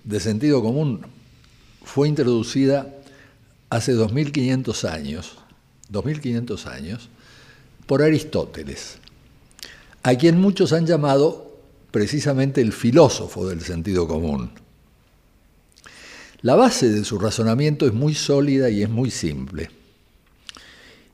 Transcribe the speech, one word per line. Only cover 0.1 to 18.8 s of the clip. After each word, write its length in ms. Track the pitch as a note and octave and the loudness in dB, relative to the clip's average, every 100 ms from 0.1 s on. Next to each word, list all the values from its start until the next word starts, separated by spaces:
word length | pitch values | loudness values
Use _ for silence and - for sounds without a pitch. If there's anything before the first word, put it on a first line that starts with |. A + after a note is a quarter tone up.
| G#2 | -4
sentido 420 | A2 G#2+ D3 C#3 | -2 0 2 2
común 440 | A2 C3+ D#3 G2+ - - - - _ _ - - | 2 0 -2 -4 -10 -20 -20 -20 _ _ -20 -20
fue 260 | - C3+ D3 | -6 0 0
introducida 880 | D3 B2 A#2+ A2+ C3+ C3+ C#3 C3 - - - - _ _ _ _ | 2 2 0 0 0 2 2 -2 -16 -20 -20 -20 _ _ _ _
hace 220 | A#2+ B2 | -4 0
dos 200 | A#2+ A2 | 2 2
mil 200 | B2+ D3 | 0 -2
quinientos 520 | C#3+ B2+ C3 B2 G#2+ | -2 0 -2 -2 -6
años, 540 | G#2 D#2+ C#2+ D#2 - - - _ _ _ - | -6 -6 -8 -10 -12 -18 -20 _ _ _ -10
dos 160 | G#2 | -6
mil 160 | A#2+ D3+ | -6 -6
quinientos 460 | C3 A#2 A#2+ G2+ - | -4 -4 -4 -8 -10
años, 420 | B1+ D2 A#2 - - - - - - - - - | -14 -12 -14 -14 -20 -20 -20 -20 -20 -20 -20 -2
por 140 | C3+ | 2
Aristóteles, 1000 | D3+ D#3 - F2 - - D2 B1+ - - - - - _ _ - - - - - | 4 2 0 -4 -4 -8 -12 -12 -14 -20 -20 -20 -20 _ _ -20 -20 -20 -20 -4
a 100 | C3 | 0
quien 260 | B2+ E3+ E3+ | 4 4 6
muchos 320 | G3 F#3 E3+ | 4 2 2
han 140 | D#3+ E3 | 2 2
llamado 720 | E3+ D3 C#3 D#3 E3+ - - - _ _ | 0 2 2 2 0 -12 -20 -20 _ _
precisamente 720 | A#2 G#2 D3 C#3+ C3+ C3+ C3+ | -2 -2 -2 -2 0 0 2
el 120 | A2+ | 0
filósofo 760 | - A#2 C#3+ C#3 - F2+ - F#2+ | 0 0 4 4 4 -8 -6 -6
del 120 | F2 | -6
sentido 460 | E2 E2+ E2+ F2+ E2 | -8 -6 -2 0 0
común. 460 | D#2+ E2 C#2 A#1+ - - _ _ _ _ _ _ _ _ _ _ _ - - - - - - | -2 -2 -4 -6 -14 -20 _ _ _ _ _ _ _ _ _ _ _ -20 -20 -20 -20 -20 -6
La 120 | A#2 | 2
base 340 | D#3 B3+ - B2 | 6 6 4 2
de 160 | G#2+ | 2
su 140 | G2+ G2+ | -2 -2
razonamiento 640 | G#2+ G#2+ A2 A#2 D3+ D3+ | -2 0 0 2 0 2
es 80 | C#3+ | 0
muy 220 | G#2+ D3+ | 2 0
sólida 560 | D3 - C#3+ C#3+ C3+ B2+ | -2 0 2 4 2 2
y 120 | G#2 | 0